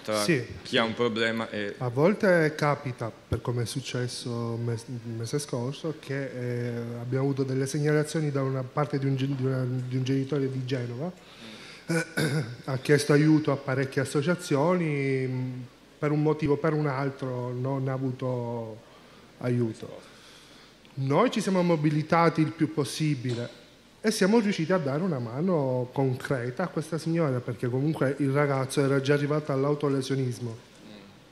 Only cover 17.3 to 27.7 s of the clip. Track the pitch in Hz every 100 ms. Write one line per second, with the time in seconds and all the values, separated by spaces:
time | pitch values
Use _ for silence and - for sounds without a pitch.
17.3 | 123 123 123 131 135 135 131 131 127 131
18.3 | 127 117 117 113 107 - - - - -
19.3 | - 123 120 117 107 - - - - -
20.3 | - - - - - - - 135 147 247
21.3 | 240 196 190 175 165 151 151 147 170 170
22.3 | 156 156 - 151 - 131 - 156 139 123
23.3 | 117 120 - - - - - 220 214 185
24.3 | 226 208 185 156 185 139 143 190 143 120
25.3 | 123 185 170 135 127 123 - 135 127 -
26.3 | 135 120 127 175 - 156 165 165 165 156
27.3 | 127 123 117 127